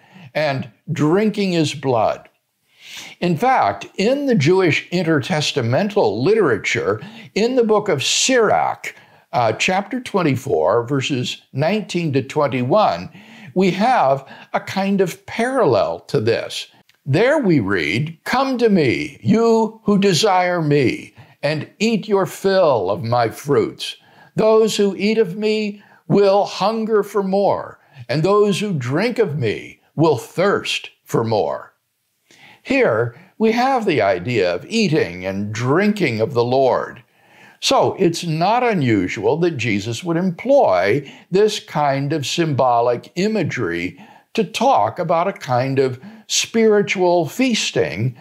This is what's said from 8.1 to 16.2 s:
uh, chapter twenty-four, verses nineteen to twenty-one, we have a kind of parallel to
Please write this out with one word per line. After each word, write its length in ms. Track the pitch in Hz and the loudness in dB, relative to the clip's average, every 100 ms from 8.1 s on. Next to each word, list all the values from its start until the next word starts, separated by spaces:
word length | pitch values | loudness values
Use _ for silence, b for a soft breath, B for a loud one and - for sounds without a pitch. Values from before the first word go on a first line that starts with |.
| - - 262 202 82 65 - - b b b b | -2 2 2 4 2 0 -4 -12 b b b b
uh, 200 | - 113 | -2 0
chapter 440 | 110 - 185 196 254 | 0 -2 -2 -4 -8
twenty-four, 880 | - 196 160 120 - 80 80 117 117 | -4 0 0 0 -2 0 2 2 0
verses 560 | 139 127 127 120 - _ | -4 -2 -4 -4 -10 _
nineteen 600 | 131 156 214 - 175 165 | -4 -2 -2 -4 -4 -2
to 100 | 135 | -2
twenty-one, 880 | - 151 139 127 123 151 147 85 87 B B B 175 | -2 -2 0 0 0 2 2 0 -6 B B B -6
we 180 | 180 202 | 0 0
have 520 | 190 233 240 135 139 - B B | 2 2 2 2 0 -4 B B
a 80 | 202 | -8
kind 400 | - 190 196 196 | -6 -4 0 0
of 260 | 185 - - | 0 -4 -10
parallel 720 | - 240 269 175 104 80 85 | -4 -2 2 2 2 0 -4
to 200 | - 135 | -4 -2